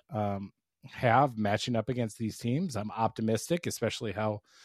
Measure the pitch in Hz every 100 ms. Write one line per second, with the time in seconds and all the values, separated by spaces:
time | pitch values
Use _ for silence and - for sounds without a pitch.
0 | - 120 104 98 101 - _ _ - -
1 | 123 120 143 110 104 107 - 113 107 123
2 | 113 - 110 - 117 135 185 107 107 107
3 | 113 - 110 110 - 175 - - 110 -
4 | 110 95 107 104 - -